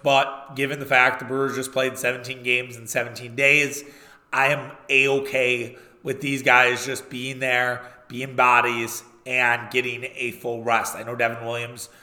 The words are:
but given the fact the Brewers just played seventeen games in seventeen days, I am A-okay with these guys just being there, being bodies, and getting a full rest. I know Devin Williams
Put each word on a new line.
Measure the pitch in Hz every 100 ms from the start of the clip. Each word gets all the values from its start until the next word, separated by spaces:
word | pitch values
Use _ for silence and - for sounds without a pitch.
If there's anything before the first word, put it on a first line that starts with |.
but | 143 139 143 - - 135
given | 139 143
the | 131
fact | 127 127 131
the | 120
Brewers | 131 135
just | 123 131
played | 135 131 127
seventeen | 123 127 123 131
games | 123 123 123 117
in | 113
seventeen | 131 120 113 123
days, | 120 139 147 143 - - - - - -
I | 131 135
am | 143 131 - -
A-okay | 135 135 139 135 131 123 123 117 - - _
with | - 135
these | 143 139
guys | 135 123 123 120
just | 131 127 -
being | 131 127 131
there, | 131 123 123 120 - - -
being | 123 131 127
bodies, | 123 120 120 117 117 - - _
and | - 127 123 117 110
getting | 127 123 117 127
a | - 123
full | - 123 117
rest. | 113 113 107
I | -
know | 110 120
Devin | 117 117 117
Williams | 120 120 123 - -